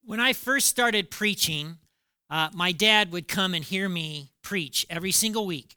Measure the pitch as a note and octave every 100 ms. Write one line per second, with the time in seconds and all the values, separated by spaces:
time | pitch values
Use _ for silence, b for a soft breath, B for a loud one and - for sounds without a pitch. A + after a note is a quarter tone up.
0 | A3+ A3 B3 - - C#4 - - A#3+ G#3+
1 | F#3 - G#3 F#3+ - D3+ D3+ E3 _ _
2 | _ _ _ D#3 D#3 E3+ F3+ E3 G#3+ G#3+
3 | G3 F3 - - F#3 F3 D3+ F#3+ G3 F3
4 | D#3 D3+ C#3 _ - G3 C#3+ - - E3
5 | F#3+ - A3 A3 G3+ D#3 -